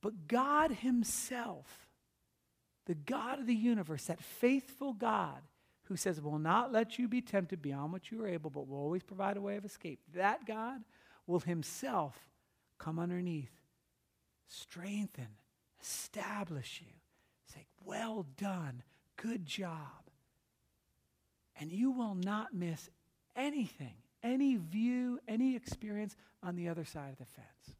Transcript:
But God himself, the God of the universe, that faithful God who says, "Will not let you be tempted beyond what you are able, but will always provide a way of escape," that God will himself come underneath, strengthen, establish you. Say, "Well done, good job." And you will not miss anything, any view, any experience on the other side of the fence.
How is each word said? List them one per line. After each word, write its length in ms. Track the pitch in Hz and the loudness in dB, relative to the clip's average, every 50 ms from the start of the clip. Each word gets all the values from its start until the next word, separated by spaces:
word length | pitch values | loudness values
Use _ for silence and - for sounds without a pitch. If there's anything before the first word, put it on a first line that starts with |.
But 260 | - 214 220 190 160 | -2 -2 -4 -4 -4
God 460 | 147 233 240 262 277 294 302 311 320 269 | 0 2 4 4 6 8 8 8 6 4
himself, 1120 | 190 - 254 247 240 220 - - - - - 262 247 233 226 - 147 139 - - - - _ _ _ _ _ _ _ _ _ _ _ _ _ _ _ _ _ _ _ _ | 2 2 4 6 6 4 4 2 -2 -2 -2 -4 -4 -4 -4 -6 -8 -12 -16 -18 -20 -20 _ _ _ _ _ _ _ _ _ _ _ _ _ _ _ _ _ _ _ _
the 100 | - 175 | -4 -4
God 420 | 151 147 - 254 - - 240 262 285 | -4 -2 -4 -4 -2 0 -2 -2 -2
of 80 | 269 | 2
the 80 | 226 247 | 2 4
universe, 520 | 220 214 240 240 214 185 151 160 139 - | 6 6 4 4 4 2 0 -2 -4 -2
that 180 | - 165 170 - | -4 -4 -4 -4
faithful 680 | - - - - 240 262 277 254 - - - 285 277 254 | -14 -6 4 6 6 6 6 2 -2 -10 -6 -4 -4 -4
God 500 | 202 240 233 214 208 185 156 135 131 151 151 _ _ _ _ _ _ _ | 0 2 2 4 4 2 0 -2 -8 -14 -18 _ _ _ _ _ _ _
who 120 | - 196 | -6 -4
says, 240 | 165 - 196 180 151 | 0 0 0 0 0
"Will 200 | 147 151 147 151 | -2 -2 0 0
not 320 | 151 160 175 214 247 - 254 | 4 4 6 6 4 6 4
let 260 | 220 226 226 226 - | 4 4 4 2 0
you 80 | 247 | 0
be 160 | 233 214 247 240 | 2 2 0 0
tempted 400 | - - 196 185 160 - 175 147 | 2 2 2 2 2 -2 -4 -2
beyond 300 | 147 135 139 143 151 175 | -2 -2 -2 -2 -2 -4
what 180 | 185 - - | -4 -6 -8
you 140 | - 220 226 | -6 -4 -2
are 40 | 202 | -2
able, 220 | 180 165 151 156 | -2 -2 -4 -4
but 160 | 135 147 139 | -4 -4 -6
will 120 | 131 135 139 | -4 -4 -2
always 260 | 143 147 170 185 180 | 0 0 0 0 -2
provide 320 | - 202 185 196 196 202 | -4 -4 0 2 2 2
a 40 | 202 | 0
way 160 | 202 202 202 | -2 -2 -4
of 80 | 202 196 | -4 -4
escape," 360 | 208 - - - 175 143 - _ - 151 | -8 -12 -10 -10 -10 -10 -10 _ -12 -2
that 320 | 175 185 196 220 - 269 | 4 4 4 4 4 -2
God 380 | - 220 220 220 233 262 262 214 _ _ - - - - - _ | -6 -6 -4 -4 -6 -6 -8 -12 _ _ -20 -20 -20 -20 -20 _
will 140 | - 175 180 | 2 2 2
himself 840 | - 165 175 170 151 - - - - 269 247 196 156 139 120 - - - _ _ _ _ _ _ _ _ _ _ | 4 2 0 0 0 -4 -6 -6 -4 0 2 2 0 0 -2 -10 -20 -20 _ _ _ _ _ _ _ _ _ _
come 200 | - 165 160 165 | -6 -4 -2 -2
underneath, 600 | 170 175 180 180 180 180 170 151 139 117 - - _ _ _ _ _ _ _ _ _ _ _ _ _ _ _ _ _ | 0 0 0 -2 -2 -2 -2 -4 -4 -8 -12 -20 _ _ _ _ _ _ _ _ _ _ _ _ _ _ _ _ _
strengthen, 880 | _ - - - _ - 175 170 196 202 208 208 190 - - 127 110 107 104 _ _ _ _ _ _ _ _ - | _ -16 -14 -14 _ -12 -10 -6 -4 -2 -2 -2 -2 -4 -8 -10 -10 -12 -18 _ _ _ _ _ _ _ _ -10
establish 960 | - - - - - - - 302 208 208 208 202 170 170 139 120 - - - | -8 -6 -6 -8 -8 -8 -8 -6 -4 -2 -2 -2 -2 -4 -6 -6 -6 -10 -12
you. 140 | - - - - _ _ _ _ _ _ _ _ _ | -14 -16 -20 -20 _ _ _ _ _ _ _ _ _
Say, 220 | - - - 131 _ _ _ - | -20 -20 -20 -20 _ _ _ -10
"Well 380 | 190 202 214 226 226 220 220 185 143 135 - | -6 -4 -2 -2 -2 -2 -4 -4 -6 -6 -4
done, 440 | 202 202 190 180 160 143 123 123 123 _ _ _ _ _ _ | -2 -2 0 -2 -2 -4 -6 -8 -12 _ _ _ _ _ _
good 280 | - - 226 233 247 175 | -6 -4 -2 -2 -2 -4
job." 680 | 151 - - 196 175 165 160 151 135 - - - - _ _ _ _ _ _ _ _ _ _ _ _ _ _ _ _ _ _ _ _ _ _ _ _ _ _ _ _ _ | -4 -4 -4 -4 -4 -4 -6 -8 -12 -14 -18 -20 -20 _ _ _ _ _ _ _ _ _ _ _ _ _ _ _ _ _ _ _ _ _ _ _ _ _ _ _ _ _
And 140 | - 147 156 | -8 -8 -4
you 200 | 170 196 240 269 | 0 2 4 4
will 240 | 262 254 240 214 202 | 4 2 0 0 0
not 400 | 185 180 190 208 214 220 247 294 | 0 0 2 2 0 0 -2 -2
miss 340 | 180 175 170 160 147 - - _ _ _ _ _ _ _ _ _ | -2 -2 -2 -2 -4 -8 -14 _ _ _ _ _ _ _ _ _
anything, 680 | - 262 294 294 294 233 175 - - 147 123 107 113 - _ _ _ - | -2 0 0 2 0 0 -2 -2 -8 -10 -10 -10 -14 -20 _ _ _ -2
any 340 | 233 247 262 277 277 262 | 0 2 4 6 6 4
view, 640 | 220 170 160 165 208 226 240 247 247 247 247 247 262 - - | 4 2 0 0 2 4 4 4 2 2 0 -2 -2 -4 -2
any 260 | 214 220 254 262 262 | 2 4 4 4 4
experience 640 | 240 - - - - - 214 208 208 214 208 - _ - - _ _ - | 2 -2 -6 -8 -8 -6 -4 -2 -2 -2 -4 -6 _ -20 -20 _ _ -6
on 140 | 180 175 | -4 -4
the 120 | 175 175 170 | -2 -2 -2
other 180 | 170 170 160 | -2 -2 -4
side 260 | - - 160 143 139 135 | -6 -6 -8 -8 -8 -10
of 60 | 127 | -12
the 80 | 127 | -14
fence. 500 | - - - 120 - - _ _ - - - | -18 -18 -20 -20 -20 -20 _ _ -20 -20 -20